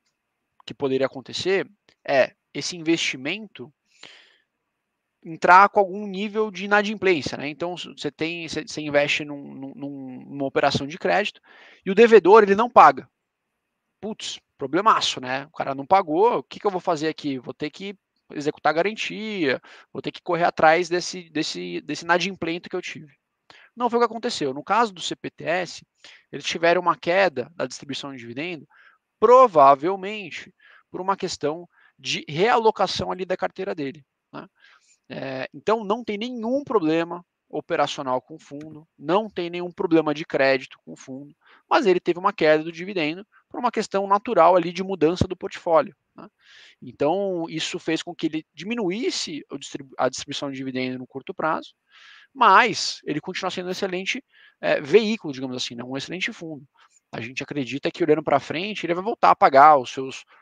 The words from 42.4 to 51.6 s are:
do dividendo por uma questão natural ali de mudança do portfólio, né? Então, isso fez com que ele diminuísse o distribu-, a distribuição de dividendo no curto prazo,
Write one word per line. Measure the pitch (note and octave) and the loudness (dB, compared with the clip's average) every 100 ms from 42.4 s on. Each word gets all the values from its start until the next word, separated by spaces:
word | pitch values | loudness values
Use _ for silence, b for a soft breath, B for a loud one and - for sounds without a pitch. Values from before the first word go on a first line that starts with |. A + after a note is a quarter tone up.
| D#3 D#3 | 4 4
do | D#3+ | 0
dividendo | E3 F#3 F#3+ D3+ E3+ G#3 b _ | -10 -8 -4 -4 -6 -14 b _
por | - | -6
uma | A#3+ | -4
questão | A3+ G3+ G3 G3 | -2 -4 -4 0
natural | G3+ A3+ G#3 E3 F#3 | 0 2 4 6 6
ali | E3+ | 2
de | F3 | -4
mudança | F#3+ F#3+ D3+ F3+ - | -6 0 2 2 -2
do | F3+ | -4
portfólio, | - - - D#3+ C#3 - _ - | -12 -8 2 2 2 -6 _ -20
né? | - _ b b b _ | -20 _ b b b _
Então, | C3 A2+ C#3+ F#3 G3+ F3+ E3 | -16 -4 -2 0 -2 -4 -6
isso | D#3 - F3 | -8 -8 -8
fez | - E3 | -4 -6
com | - E3+ | -6 -6
que | D#3+ | -6
ele | D#3 - | -6 -10
diminuísse | - F3 A#3+ F#3 G3 F4 - - D3 - | -14 -8 -6 -4 -4 -4 -6 -8 -10 -12
o | C#3 | -14
distribu-, | - D3 C#3 - | -12 -14 -12 -4
a | B2+ | -2
distribuição | - - C#3 C#3+ | -4 -10 -10 -8
de | C3+ | -8
dividendo | C3 B2+ C3 B2+ | -8 -6 -6 -8
no | B2+ | -12
curto | C3+ C3 | -14 -12
prazo, | F#3+ D#3 D#3+ | -6 -4 -4